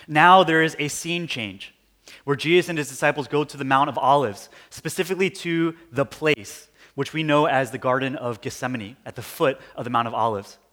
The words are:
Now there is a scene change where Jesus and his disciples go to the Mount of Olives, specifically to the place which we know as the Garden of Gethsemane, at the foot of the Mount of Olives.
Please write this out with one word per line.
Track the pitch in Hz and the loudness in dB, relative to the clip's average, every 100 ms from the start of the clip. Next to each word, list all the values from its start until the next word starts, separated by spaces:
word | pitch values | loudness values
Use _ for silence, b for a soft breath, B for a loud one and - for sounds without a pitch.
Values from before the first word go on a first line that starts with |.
| - | 0
Now | 151 170 190 | 6 8 8
there | 160 160 | 8 4
is | 160 - | 2 -2
a | 147 | -6
scene | - 165 175 165 | -6 -6 -6 -6
change | 123 104 95 - _ _ _ B B | -8 -8 -12 -18 _ _ _ B B
where | 139 143 | -4 -2
Jesus | 143 175 170 | 4 4 4
and | 160 | -2
his | 135 | -6
disciples | 131 151 147 123 | 0 0 0 -2
go | 147 | -2
to | 147 139 | -2 -6
the | |
Mount | 135 135 143 | 2 2 2
of | 131 | 2
Olives, | 131 143 120 98 - B B | 4 4 2 -6 -16 B B
specifically | - 160 - 175 180 190 | -12 -6 -4 -2 0 -2
to | - 170 165 165 165 - | -2 -4 -2 -2 -4 -6
the | 127 139 | -4 -4
place | - 156 151 104 - - b b | -4 -8 -8 -14 -20 -20 b b
which | - 139 | -10 -6
we | 156 | -4
know | 156 147 156 | 0 2 2
as | 135 123 | 0 -2
the | 127 | -4
Garden | 131 131 131 120 | -2 -2 -2 -6
of | 123 110 | -8 -8
Gethsemane, | 123 - 127 123 101 - | -10 -8 -8 -8 -10 -16
at | 120 123 | -16 -14
the | |
foot | - - 151 131 B | -14 -2 0 -2 B
of | - | -12
the | 120 | -4
Mount | 120 117 | -2 -2
of | |
Olives. | 117 113 101 - - _ | -2 -2 -2 -8 -20 _